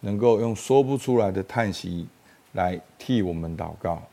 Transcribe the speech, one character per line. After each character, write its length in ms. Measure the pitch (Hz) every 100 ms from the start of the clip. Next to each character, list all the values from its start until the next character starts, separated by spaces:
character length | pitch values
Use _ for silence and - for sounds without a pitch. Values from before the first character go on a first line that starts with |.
能 160 | 107 101
够 240 | 120 110
用 160 | 117 107
说 260 | - 135
不 140 | 135 139
出 220 | - 123
来 120 | 104
的 120 | 95
叹 280 | 92 - 113
息 360 | 92 92 87 85 _ _ _ _
来 280 | - 90 90 - _
替 220 | - 123
我 140 | 92
们 200 | 82 82
祷 180 | 82 82 82
告 180 | 90 82 -